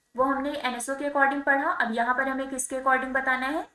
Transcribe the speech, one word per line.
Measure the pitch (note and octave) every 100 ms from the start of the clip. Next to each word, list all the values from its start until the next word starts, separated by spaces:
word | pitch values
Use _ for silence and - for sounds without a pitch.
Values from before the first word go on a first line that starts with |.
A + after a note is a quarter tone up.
| _ A#3+
वो |
हमने | C4+ C4 C#4+
एनएसओ | C#4+ B3+ A#3+ C4+ C#4
के | D4
according | C#4+ C#4 C#4+
पढ़ा, | C#4+ C#4 D#4+
अब | F4 A3+
यहाँ | A3+ A#3+
पर | B3+ C4+
हमें | C4 C4
किसके | C4 - C4
according | C4 C4 C4
बताना | C4 C4 B3+ C4
है? | D#4+ -